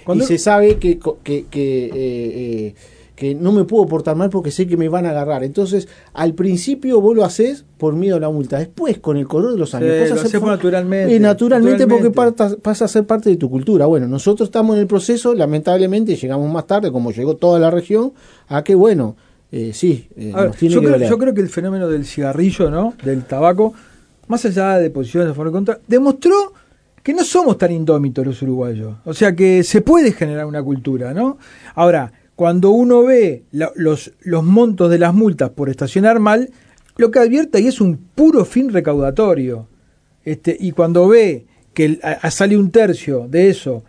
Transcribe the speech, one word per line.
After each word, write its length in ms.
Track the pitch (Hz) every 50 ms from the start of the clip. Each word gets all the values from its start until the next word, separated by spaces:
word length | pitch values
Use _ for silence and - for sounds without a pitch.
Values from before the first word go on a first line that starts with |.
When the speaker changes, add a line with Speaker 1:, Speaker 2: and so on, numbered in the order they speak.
| -
Speaker 1:
cuando 200 | - 180 208 262
Speaker 2:
y 20 | 262
se 100 | 170 165
sabe 380 | - 208 208 208 208 208 208
que 220 | 208 - 180 170 170
co-, 180 | - 160 151 - -
que, 220 | 143 143 143 139 -
que, 360 | - 147 139 135 131 127 123
eh, 40 | 120 -
eh, 800 | 135 131 127 123 120 117 113 - 123 127 120 117 110 107 104 101 _ _ - - _ - _ _
que 180 | - 139 139 143
no 160 | 147 175 185
me 140 | 208 208 180
puedo 220 | 185 214 220 196
portar 280 | 151 160 165 - 160 156
mal 160 | 160 190 196
porque 220 | 196 190 151 147 139
sé 160 | - 185 180
que 80 | 170
me 120 | 165 160 160
van 160 | 165 180 180
a 60 | 170
agarrar. 320 | 151 147 143 147 147 131 131
Entonces, 460 | 139 143 202 202 185 196 196 175 - - - _ _ -
al 220 | - 165 170 160
principio 640 | - 180 196 180 175 - 269 277 262 - 262 254 220
vos 160 | 196 214 233
lo 80 | 220 208
hacés 400 | 180 - - 220 254 285 277 - _ _
por 200 | - 156 156 147
miedo 220 | 165 185 196 185 165
a 20 |
la 100 | 156 151
multa. 260 | 156 151 135 120 139 135
Después, 380 | 160 165 - - 339 294 - -
con 160 | - 160 147
el 100 | 143 135
correr 240 | 135 - 156 196 247
de 80 | 240 196
los 160 | 160 123 -
años, 160 | 123 160 160 160
Speaker 1:
Sí, 60 | 160
Speaker 2:
pasa 40 | 160
a 100 | 156 -
Speaker 1:
lo 20 | 156
Speaker 2:
ser 60 | - 220
Speaker 1:
hacés 120 | 208 208
por 80 | 214 214
Speaker 2:
for-, 60 | 202
Speaker 1:
naturalmente, 600 | 185 180 180 180 185 180 180 190 196 190 185 233
Speaker 2:
eh, 20 | 220
naturalmente, 680 | 208 208 208 202 240 233 262 240 226 247 262 - 262 220
porque 200 | 240 226 208 233
Speaker 1:
naturalmente. 260 | - 262 247 233 233 233 214
Speaker 2:
parta-, 180 | 202 202 214 -
pasa 220 | 214 214 - 226
a 40 | 202
ser 160 | - 220 208
parte 260 | 208 220 220 214 214
de 60 | 180
tu 140 | 170 160 123
cultura. 360 | 127 131 135 151 208 165 143
Bueno, 200 | 151 165 147 127
nosotros 400 | 123 131 135 - 196 208 208 226 202
estamos 280 | - 233 214 220 214
en 60 | 208 208
el 40 |
proceso, 480 | 185 208 190 185 - 240 233 240 240 240
lamentablemente 800 | 202 156 143 151 151 151 233 180 185 185 180 196 214 226 214 165
llegamos 340 | - 131 127 135 143 147 151 160
más 160 | 170 - -
tarde, 240 | 190 208 208 165 127
como 180 | 123 120 120
llegó 240 | 101 113 127 147 160
toda 240 | - 170 175 175 170
la 140 | 160 165 170
región, 400 | 175 175 - 208 220 240 277 - _ _ - _ _ _
a 160 | - 143 147 151
que, 140 | - 196
bueno, 400 | 180 196 226 208 156 123 107 110 _ _ _ _ _ _ -
eh, 200 | - 117 113 113 107
sí, 360 | - - 180 151 120 - - -
eh, 160 | - 107 107 98
Speaker 1:
A 60 | 190
ver, 60 | 196 -
Speaker 2:
nos 80 | 107 -
tiene 160 | 165 165 175
Speaker 1:
yo 60 | 165 151
Speaker 2:
que 40 | 147
Speaker 1:
creo, 80 | 139 127
Speaker 2:
doler. 100 | 123 113
Speaker 1:
yo 80 | 233
creo 160 | 220 254 262 214
que 80 | 202
el 80 | 190 175
fenómeno 400 | - 175 165 190 190 190 180 165
del 160 | 156 147 139
cigarrillo, 680 | - - - 139 139 135 151 180 190 - - 185 151
¿no? 220 | 147 170 202 233 240 - -
Del 220 | 135 135 131 127
tabaco, 480 | - - 135 156 170 180 185 220 220 220 - _ _ _ _ _ _ _ _ _
más 180 | - 226 233 -
allá 320 | 220 180 196 190 196 190
de 140 | 185 170 156
posiciones 400 | 143 139 131 117 - 175 175 160
a 20 | 143
favor 160 | 143 156 165
o 40 | 160
contra, 280 | 190 202 220 220 - _ -
demostró 640 | 226 254 277 277 269 277 - 349 381 403 403 392 - _ _ _ _ _ _ _ _ _ -
que 120 | - 302
no 100 | 359 339
somos 320 | - - 349 359 269 190
tan 160 | - 190 175 170
indómitos 540 | 165 160 156 156 147 143 135 127 139 127
los 160 | 135 127 - 139
uruguayos. 540 | 131 127 127 123 123 113 107 107 110 104 - -
O 80 | 165 156
sea 200 | - 214 202 175
que 300 | 165 190 190 185 185 175
se 160 | - - 214
puede 320 | - - 330 339 302 233 -
generar 320 | - 170 151 147 151 151
una 180 | 151 147 147 139
cultura, 520 | 135 139 131 120 139 131 123 123 123 143
¿no? 240 | 185 240 269 277 - _ - - - - - -
Ahora, 380 | 160 170 175 175 151 127 110 - _ _ _ _
cuando 360 | - 170 170 170 180 180 196 214
uno 300 | 240 247 247 247 240 240
ve 400 | 262 262 240 214 175 135 117 _ _
la, 220 | - 147 165 - -
los, 380 | - 160 156 151 147 - - - _
los 240 | - 185 170 165 160
montos 460 | 170 190 226 240 233 208 175 175 170
de 80 | 175 170
las 160 | 170 170 175
multas 340 | 208 220 208 165 135 139 123
por 220 | - - 143 135
estacionar 500 | 131 - 143 131 - 190 196 220 233 233
mal, 300 | 214 214 214 233 254 254 - _ _ _ _ _ _ _ _ -
lo 120 | 233 226
que 80 | 220 269
advierte 380 | 233 233 240 294 320 311 -
ahí 120 | 202 214 262
es 120 | 254 -
un 160 | 208 180 160
puro 480 | - - _ - - 311 320 302 254 180
fin 240 | - - 247 269 269
recaudatorio. 1000 | 208 180 147 151 147 143 139 135 135 220 220 202 170 143 131 127 120 113 113 _ _ _ _ _ _ _ _ _ _ _ -
Este, 280 | 156 156 147 - 170 165 -
y 120 | 190 180 147
cuando 360 | - 170 165 170 175 180 190
ve 380 | 226 233 220 190 147 117 - _ _ _ _ _ -
que 140 | - 156
el, 140 | 151 156 160 -
a, 80 | 156
a, 200 | 156 - - 160
sale 280 | - - 196 202 208 208
un 120 | 202 180
tercio 560 | 160 226 220 196 165 - - 151 139 123 120 123
de 180 | 139 170 185 196
eso, 340 | 185 - - 135 123 113 -